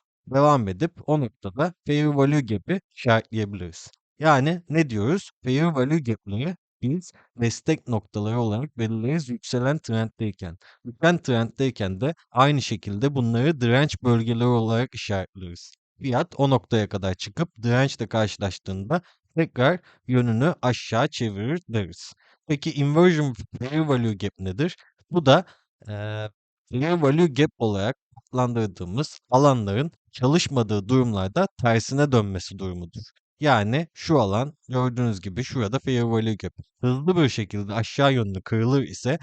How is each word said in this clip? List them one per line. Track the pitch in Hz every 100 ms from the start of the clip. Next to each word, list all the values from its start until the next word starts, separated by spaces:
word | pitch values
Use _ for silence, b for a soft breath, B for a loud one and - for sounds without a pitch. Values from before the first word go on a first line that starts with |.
| _ _ -
devam | 131 147 143 104
edip | 92 170 - -
o | 151
noktada | 120 - 98 98 175 - -
fair | 147
value | 151 143 139 147
gap'i | 120 107 - 190 -
işaretleyebiliriz. | - 123 113 - 110 104 101 87 80 - _ _ -
Yani | 151 143 143 175 -
ne | 156 156
diyoruz? | 107 104 190 - _
Fair | 127 131
value | 170 147 127 165
gap'leri | 120 110 - 101 151 180 _ _
biz | 120 170 - b b -
destek | 117 - - 156 -
noktaları | 113 - 107 104 117
olarak | 117 104 151 -
belirleriz | 110 113 117 165 131
yükselen | 117 - 127 127 156
trenddeyken. | - 113 113 - 110 98 92 82 b b -
Düşen | 120 165 175
trenddeyken | - 117 113 - 135 120 98 95
de | 131 165 b
aynı | 117 135 147
şekilde | - - - 101 135
bunları | 135 117 117 139 156
direnç | 120 123 147 -
bölgeleri | 127 117 113 117 120
olarak | 120 113 113 127
işaretleriz. | 117 - 98 92 101 92 87 - _ _ -
Fiyat | 143 127 175 -
o | 139
noktaya | 127 - 113 104
kadar | 101 95
çıkıp | 92 - 104 175 -
dirençle | 117 120 135 - 110
karşılaştığında | 113 110 - 101 - - 95 98 170 b b _ -
tekrar | 165 - 127 180 b b -
yönünü | 123 120 113 147 151
aşağı | 123 117 - 110 147
çevirir | - 117 98 113 180 -
deriz. | 113 90 87 - - b b -
Peki | 147 160
inversion | 139 143 151 180 160 143 123 - -
fair | 123 151
value | 156 131 113
gap | 101 101 -
nedir? | 95 95 170 - b b -
Bu | 175 135
da, | 151 185 b b _ -
eee, | 104 104 107 107 _ _ _ -
fair | 123 151
value | 175 143 151 175
gap | 127 151 -
olarak | 113 101 101 - _ _ _
adlandırdığımız | 123 123 117 107 82 87 104 156 - -
alanların | 127 143 127 101 101 160 - _
çalışmadığı | - 127 165 - 135 107 107 95
durumlarda | 131 120 101 95 131 196 -
tersine | 120 113 - 135 147
dönmesi | 123 101 92 - 98
durumudur. | 95 87 87 110 110 _ _ -
Yani | 147 120 101 131 170
şu | - - 156
alan | 101 101 143 156 -
gördüğünüz | 127 127 120 120 101
gibi | 98 90
şurada | 127 135 104 131
fair | - 127
value | 117 113 113
gap | 104 92 - - _
hızlı | 123 127 151 180
bir | 139
şekilde | - 104 104 101
aşağı | 104 107 - 139
yönlü | 131 104 95
kırılır | - 113 117 139
ise | 95 98 123 160